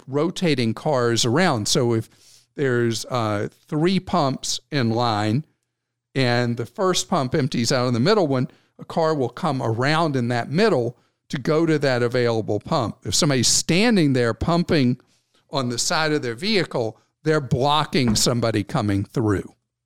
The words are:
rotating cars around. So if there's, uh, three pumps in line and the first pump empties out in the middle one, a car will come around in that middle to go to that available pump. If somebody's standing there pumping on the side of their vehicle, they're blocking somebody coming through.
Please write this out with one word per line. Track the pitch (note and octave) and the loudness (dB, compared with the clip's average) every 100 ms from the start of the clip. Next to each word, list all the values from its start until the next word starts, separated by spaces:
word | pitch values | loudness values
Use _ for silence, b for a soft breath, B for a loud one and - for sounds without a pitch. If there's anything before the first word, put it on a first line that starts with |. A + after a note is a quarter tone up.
| - | -4
rotating | C#3 E3 - F3 C3 A2+ A2 | -2 -2 -2 0 0 0 -2
cars | D#3+ C3+ A#2+ A2+ A#2+ | -2 0 2 2 2
around. | C#3 F#3 B2 G2+ | 2 2 0 0
So | D#3+ A#2+ A2+ | 0 2 0
if | - b b b b | -4 b b b b
there's, | - C#3 A#2+ A#2 A2 - | -4 0 0 0 -2 -4
uh, | B2+ G#2+ G#2 - _ - | -4 -2 -2 -6 _ -6
three | D#3 E3+ F#3 | 0 0 0
pumps | F#3 F3+ C#3 C3 - - - | 0 0 0 -2 -6 -8 -4
in | D3 A#2 | -2 0
line | A2+ A#2+ G#2 G#2+ A#2+ - _ _ _ _ _ _ | 0 0 0 0 -2 -4 _ _ _ _ _ _
and | C3+ B2+ A#2+ A#2+ A#2+ | -2 0 2 0 -4
the | A#2 | -8
first | - F#3 F3 - | -2 0 0 0
pump | F3 B2+ | -2 0
empties | E3+ C3 - A#2 | -2 -2 -2 0
out | C3+ B2 | 0 0
in | A#2 | 2
the | |
middle | D3 G#3+ D#3 | 2 2 2
one, | C3 C3+ b b b | 0 -2 b b b
a | - | -8
car | - D#3+ D#3 | -2 0 0
will | A#2+ | -2
come | - E3 C3 | -2 -4 -2
around | A#2+ A2 C3+ D#3 E3+ C3+ | -2 0 0 2 0 0
in | A#2 | 0
that | A#2+ A#2 | -2 -2
middle | D3+ A3 D3 A#2 - _ _ - | 0 2 2 -2 -8 _ _ -10
to | D3 | -6
go | B2 D#3 E3 | 0 2 2
to | D3+ | 2
that | C#3 B2 | 2 2
available | A#2+ B2 A#2+ A2+ F#2 G#2 | 0 2 0 0 -2 -4
pump. | - D#3+ G#2+ - | -2 -2 -2 -6
If | A2+ - | -4 0
somebody's | D3+ C3+ A2 | 2 2 2
standing | - - E3 A#3+ G#3 D3 | 0 2 2 4 4 2
there | C3 A#2 A2 | 2 0 0
pumping | - E3+ F3 D#3+ B2 B2 b b b b b | 0 0 2 2 2 0 b b b b b
on | D3 B2 | -6 -4
the | A#2 | -4
side | - E3+ D#3 | -2 0 0
of | D3+ | -2
their | B2 A2+ | -4 -6
vehicle, | G3 G#3+ D#3 D3 A2 - b b | -2 -2 -2 -2 -4 -6 b b
they're | D3+ D#3 | -2 -2
blocking | C3 C3+ C#3+ D3+ D3 F3 B2 G#2+ | 0 0 2 2 0 0 2 2
somebody | - A#2+ A2+ A2 | 0 0 0 -2
coming | G2+ C#3 G#2 G2 | -2 -2 0 -2
through. | G2+ - G#2+ F#2 - _ _ _ | -2 -2 0 -2 -4 _ _ _